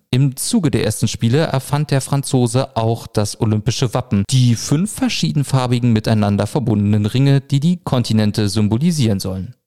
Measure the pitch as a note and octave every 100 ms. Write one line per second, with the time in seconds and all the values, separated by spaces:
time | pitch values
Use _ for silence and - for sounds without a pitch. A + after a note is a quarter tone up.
0 | _ B2+ C#3 B2+ - A#3 D#3 A2+ G#2+ -
1 | A#2 - A2+ C#3 E3 C3+ - C#3+ D3+ C3+
2 | - C#3 C3 C3 A#2+ B2+ - - A2+ A2+
3 | - - G#2 - G#2+ G#2+ A2 - B2 C3
4 | - G2+ F#2+ C3 B2 A2+ - C#3+ G3+ -
5 | B3+ - D#3+ D3+ C3+ C3+ B2 B2 A#2+ A2
6 | B2 A2 G2+ G2+ G#2+ D#3 B2+ G#2+ G2+ G#2+
7 | G#2 B2+ C#3 C#3 - C#3 E3 F3+ - C3
8 | A#2+ A2 G#2+ G#2+ G#2 G#2+ G#2 A2+ E3 D#3
9 | A2 G2 F#2+ F#2+ F#2 -